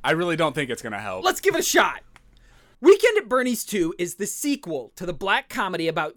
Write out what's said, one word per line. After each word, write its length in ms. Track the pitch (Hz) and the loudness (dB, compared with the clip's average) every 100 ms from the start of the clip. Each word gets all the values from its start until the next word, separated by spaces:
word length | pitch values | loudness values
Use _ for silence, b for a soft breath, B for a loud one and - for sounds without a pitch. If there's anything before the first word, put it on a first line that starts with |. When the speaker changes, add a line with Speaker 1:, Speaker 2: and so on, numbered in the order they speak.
Speaker 1:
I 80 | 131 | 0
really 240 | 160 175 160 | 0 0 0
don't 180 | 160 143 | 0 -2
think 140 | 135 | -6
it's 120 | 117 | -6
gonna 180 | 117 101 | -8 -8
help. 220 | 101 92 370 | -8 -2 -2
Speaker 2:
Let's 160 | - | 0
give 140 | 381 330 | 0 0
it 40 | |
a 40 | |
shot. 380 | - 339 277 113 - - _ b b b b b | 0 2 2 0 -14 -20 _ b b b b b
Weekend 380 | 285 415 453 427 | 6 8 6 2
at 100 | 226 | 2
Bernie's 360 | 254 254 226 - | 0 2 -2 -2
Two 280 | 208 165 180 | 0 0 -2
is 160 | 175 - | -6 -4
the 100 | 196 | -6
sequel 640 | - 294 285 - 147 110 - | -4 -2 -2 -4 -8 -8 -10
to 100 | 175 | -8
the 80 | |
black 360 | 170 196 202 - | -6 -2 -4 -4
comedy 380 | - 196 175 165 | -6 -6 -2 -2
about 260 | 160 156 | -2 -6